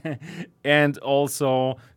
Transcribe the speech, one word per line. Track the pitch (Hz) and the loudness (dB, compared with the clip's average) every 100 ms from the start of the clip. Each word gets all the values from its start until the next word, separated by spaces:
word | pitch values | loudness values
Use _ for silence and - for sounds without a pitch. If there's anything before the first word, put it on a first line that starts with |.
<laughs> | 160 135 165 165 - _ | -10 -10 -12 -14 -16 _
And | 143 147 147 147 | 2 4 4 0
also | 135 139 143 - 139 131 131 127 - | 0 0 0 0 0 2 0 -4 -14